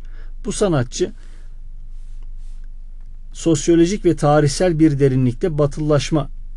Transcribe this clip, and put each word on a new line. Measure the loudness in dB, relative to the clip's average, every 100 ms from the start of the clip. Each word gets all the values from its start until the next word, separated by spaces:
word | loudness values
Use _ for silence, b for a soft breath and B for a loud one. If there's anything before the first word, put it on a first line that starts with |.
| b b b b -6
Bu |
sanatçı | 0 2 2 0 -2 -4 b b b b b -14 -12 -12 -12 -10 -10 -10 -10 -10 -10 -12 -12 -12 -12 -12 -12 -12
sosyolojik | -4 2 2 4 6 4 4 0
ve | 2
tarihsel | 4 4 4 2 2 4
bir | 4 6
derinlikte | 4 4 2 2 -2 2
batılılaşma | 0 0 2 2 2 0 -2 -6 -10